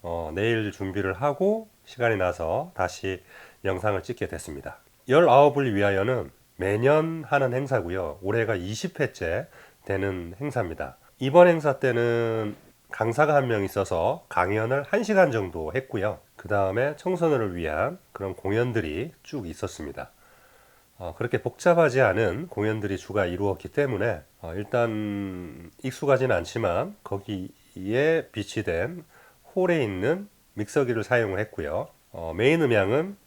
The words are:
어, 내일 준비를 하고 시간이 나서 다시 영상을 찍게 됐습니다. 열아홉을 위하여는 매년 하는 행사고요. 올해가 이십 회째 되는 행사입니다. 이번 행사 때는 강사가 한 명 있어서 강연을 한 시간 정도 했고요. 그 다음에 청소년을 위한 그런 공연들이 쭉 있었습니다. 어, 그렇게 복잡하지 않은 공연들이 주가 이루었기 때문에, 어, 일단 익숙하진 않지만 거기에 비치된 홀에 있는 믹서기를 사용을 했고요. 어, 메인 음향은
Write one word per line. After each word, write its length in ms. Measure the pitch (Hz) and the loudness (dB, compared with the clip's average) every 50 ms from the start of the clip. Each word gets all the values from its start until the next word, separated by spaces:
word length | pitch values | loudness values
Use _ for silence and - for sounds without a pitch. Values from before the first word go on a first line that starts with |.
어, 320 | _ 87 85 85 82 78 78 | _ -6 -6 -6 -6 -6 -4
내일 380 | 92 104 113 117 113 110 104 95 | -2 0 2 2 0 0 -4 -6
준비를 400 | - 101 95 92 101 98 95 90 | -6 -8 -6 -4 -2 -2 -2 -2
하고 560 | 87 131 147 143 143 185 196 214 226 220 - _ _ _ | 0 -2 -2 0 0 0 0 0 -2 -6 -12 _ _ _
시간이 320 | - - - 120 117 113 | -20 -6 -2 0 0 2
나서 560 | 98 92 90 87 - 85 80 87 120 151 180 - | 2 0 0 0 -2 -2 -2 -2 -2 -4 -6 -4
다시 480 | - 92 87 - - - 95 95 87 - - - - - - - _ _ | -2 -2 -2 -2 -6 -6 -6 -6 -6 -10 -20 -20 -20 -20 -20 -20 _ _
영상을 380 | 98 95 92 - 107 101 95 - | -4 -4 -2 -2 -2 -2 -2 -4
찍게 260 | - 120 - 107 - | -8 -8 -8 -6 -8
됐습니다. 500 | - 78 - - 76 69 67 69 - - _ _ _ _ _ - | -8 -10 -10 -10 -12 -12 -12 -12 -16 -16 _ _ _ _ _ 4
열아홉을 640 | 127 151 175 156 120 135 143 147 131 143 139 127 104 | 6 6 8 8 8 8 8 8 6 2 0 0 2
위하여는 560 | 98 101 101 98 95 98 113 127 120 90 69 - _ _ _ _ | 2 2 2 2 2 0 0 0 -2 -4 -8 -12 _ _ _ _
매년 680 | _ 90 95 101 107 117 135 147 156 156 165 165 165 151 | _ -2 0 0 2 4 4 4 4 4 0 -4 -8 -6
하는 260 | 131 147 143 135 127 117 | 0 0 2 2 2 0
행사고요. 680 | 127 143 135 131 117 90 87 90 95 90 78 73 - 92 | -2 -2 0 0 -2 0 -2 -4 -4 -4 -4 -6 -6 -4
올해가 320 | 95 104 117 113 107 113 | -2 0 0 2 0 0
이십 460 | 95 87 92 107 - - 175 - - | -2 -2 -6 -8 -6 -8 -8 -4 -2
회째 460 | 151 120 - - 92 82 82 104 151 - - - - - _ _ _ | -4 -4 -4 -4 -4 -4 -2 -4 -6 -8 -16 -20 -20 -20 _ _ _
되는 500 | - 101 95 95 98 95 92 87 85 87 95 | -4 -4 -2 -2 -2 -4 -4 -8 -10 -10 -8
행사입니다. 600 | 131 147 131 123 110 85 82 - 73 67 - _ _ - _ _ | -8 -6 -4 -4 -4 -4 -6 -8 -10 -12 -12 _ _ -20 _ _
이번 300 | 131 135 139 175 175 180 | -4 6 8 10 10 10
행사 300 | 170 165 147 151 135 - | 8 4 2 0 0 2
때는 760 | - 131 123 120 117 120 117 117 117 113 113 113 110 107 98 - - - _ _ _ _ | 0 0 2 2 2 2 2 2 0 0 0 -2 -2 -4 -6 -10 -16 -20 _ _ _ _
강사가 440 | - - 110 113 117 127 151 151 151 | -4 -2 -2 -2 2 2 2 4 4
한 140 | 143 135 123 | 4 4 2
명 160 | 117 107 98 | 0 0 0
있어서 600 | 95 - 104 98 - 92 82 82 104 143 165 - _ | 0 0 -2 -2 0 0 0 0 0 -2 -2 -8 _
강연을 540 | - 87 90 92 101 107 110 113 131 139 143 | 0 0 0 2 2 0 0 0 -2 -2 -2
한 200 | - - 208 240 | -2 -2 -2 0
시간 280 | 190 214 190 185 156 | 2 4 4 4 6
정도 420 | 120 113 98 92 82 87 78 78 80 | 4 0 -2 -2 -6 -6 -8 -4 -4
했고요. 460 | 131 131 - - 110 95 107 98 - _ _ _ | -4 -6 -4 -6 -2 -2 -2 -4 -4 _ _ _
그 120 | - - - | -18 -6 -2
다음에 460 | 104 101 98 95 95 110 127 143 151 | 0 2 2 2 2 0 0 0 -2
청소년을 600 | 147 - 185 185 170 170 165 147 127 113 98 90 | -4 -4 -4 -2 0 2 2 2 2 0 -2 -4
위한 420 | 87 82 78 76 78 98 131 175 180 _ _ _ | -4 -4 -4 -2 0 -2 -2 -2 -8 _ _ _
그런 220 | - 98 98 92 | -8 -8 -8 -8
공연들이 800 | - - 95 101 110 120 127 117 113 92 78 73 87 120 165 - _ _ | -6 -4 -2 0 0 0 0 0 -2 -4 -4 -4 -6 -6 -8 -10 _ _
쭉 240 | - - 143 104 | -12 -10 -10 -8
있었습니다. 640 | 85 78 - - 95 - - 80 71 67 - 64 - _ _ _ _ - _ _ _ _ - _ _ _ _ _ _ _ _ | -8 -10 -8 -8 -10 -8 -10 -12 -12 -10 -12 -14 -16 _ _ _ _ -20 _ _ _ _ -20 _ _ _ _ _ _ _ _
어, 160 | 92 87 90 | -12 -12 -6
그렇게 240 | - 117 120 - 113 | -6 -4 -2 -2 -2
복잡하지 640 | - 120 - - - 175 170 170 165 147 120 131 131 | -2 -4 -8 0 2 4 6 6 4 4 4 4 4
않은 460 | 107 92 107 113 98 85 113 165 175 | 4 4 4 2 0 0 -2 -6 -8
공연들이 500 | - - 104 110 110 110 101 101 98 90 | -4 -2 -2 0 -2 -2 -2 -4 -4 -6
주가 260 | - - 95 104 98 | -8 -4 -2 0 0
이루었기 440 | 87 87 90 101 101 95 - - - | 0 0 -2 -2 -2 -2 -4 -8 -8
때문에, 540 | - - 143 135 123 95 101 117 104 78 - _ _ _ | -2 -2 -2 -2 -2 -2 -2 -2 -2 -4 -8 _ _ _
어, 120 | - 85 82 | -12 -10 -8
일단 1160 | 98 104 - - 120 120 117 110 107 107 104 101 101 101 98 92 90 90 82 - - 85 - _ _ - | -8 -8 -2 0 0 0 0 0 -4 -4 -4 -4 -4 -6 -6 -8 -10 -12 -12 -14 -16 -20 -20 _ _ -10
익숙하진 500 | 131 127 - - 139 139 123 131 127 110 | -8 -8 -4 2 2 4 4 4 2 2
않지만 640 | 87 87 - - 117 113 95 85 92 131 190 208 - _ | 0 0 -2 -4 -2 -2 0 0 0 -2 -4 -8 -16 _
거기에 1300 | - 101 98 - - 107 95 92 - - _ _ _ _ 90 92 98 110 127 143 156 165 165 - - | -8 -8 -8 -6 -6 -8 -8 -8 -10 -14 _ _ _ _ -12 -6 -2 0 2 2 2 0 0 -2 -6
비치된 720 | - 113 101 - - - 104 - 85 82 92 131 175 175 156 _ _ - - - _ _ _ - - | -8 -8 -8 -6 -6 -6 -4 -2 -2 -2 -2 -4 -6 -10 -16 _ _ -20 -20 -20 _ _ _ -8 -2
홀에 280 | 190 185 180 175 160 135 | 0 2 2 2 2 0
있는 460 | 107 98 92 95 123 160 190 202 208 _ _ _ _ _ | 0 -2 -2 0 0 0 -2 -4 -14 _ _ _ _ _
믹서기를 480 | - 107 - - 151 139 120 123 110 104 | -8 -8 -2 0 0 2 2 0 -2 0
사용을 360 | - 127 120 113 101 95 92 | 2 2 2 2 2 -2 -2
했고요. 500 | 110 - - - 80 73 76 92 139 - _ _ _ _ _ | -4 -6 -6 -8 -6 -4 -4 -6 -6 -8 _ _ _ _ _
어, 200 | - 85 80 82 | -10 -8 -8 -2
메인 260 | 87 110 135 156 170 160 | 2 4 4 4 4 4
음향은 540 | 131 117 107 98 95 113 143 165 190 202 - _ | 4 4 4 2 2 0 -2 -2 -4 -8 -16 _